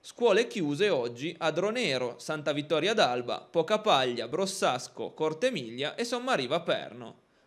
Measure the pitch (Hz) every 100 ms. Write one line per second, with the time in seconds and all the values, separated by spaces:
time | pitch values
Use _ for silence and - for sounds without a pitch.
0 | - - 240 196 240 220 151 147 208 151
1 | 120 120 135 - 160 160 196 233 202 131
2 | 123 120 - 151 147 147 143 160 175 226
3 | 147 123 120 107 - 165 160 214 214 143
4 | 127 120 113 151 190 - 185 123 - -
5 | 107 - 156 156 247 214 117 120 143 -
6 | 240 247 254 214 123 165 170 123 69 117
7 | 113 - _ _